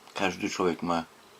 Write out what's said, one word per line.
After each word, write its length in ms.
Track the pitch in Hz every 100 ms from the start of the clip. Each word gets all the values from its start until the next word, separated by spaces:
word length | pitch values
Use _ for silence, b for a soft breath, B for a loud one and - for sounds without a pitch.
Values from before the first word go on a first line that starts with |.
| -
Każdy 360 | - 98 90 98
człowiek 340 | - 92 80
ma 200 | 87 85 82 - - -